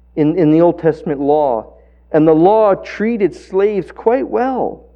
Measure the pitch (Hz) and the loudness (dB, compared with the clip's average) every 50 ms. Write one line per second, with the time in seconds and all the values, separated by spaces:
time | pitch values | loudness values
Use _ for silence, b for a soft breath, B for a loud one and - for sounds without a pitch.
0 | _ _ - 160 147 151 165 190 160 151 156 160 170 175 165 170 - 165 147 - | _ _ -4 -2 -2 0 0 0 2 2 4 4 4 2 2 0 0 -2 -2 -2
1 | - - 147 135 143 139 147 151 147 135 117 107 107 - - b b b b b | -4 -8 -6 -4 0 0 0 0 0 0 -2 -4 -6 -10 -18 b b b b b
2 | b b - 156 156 160 156 156 165 190 214 220 220 202 190 - - - - - | b b 0 2 4 4 4 4 4 4 4 4 4 2 0 0 -4 -10 -8 -6
3 | 208 226 240 208 202 160 127 - - - 185 190 202 214 214 190 165 - - - | -4 -4 -2 -2 -2 -4 -4 -6 -12 -6 -2 -2 0 0 -2 -2 -6 -8 -8 -4
4 | - 226 233 277 262 - 208 220 247 269 262 233 135 - 98 - - - _ | -2 0 0 -2 -2 -4 -4 -4 -2 -2 -4 -4 -6 -6 -8 -10 -20 -20 _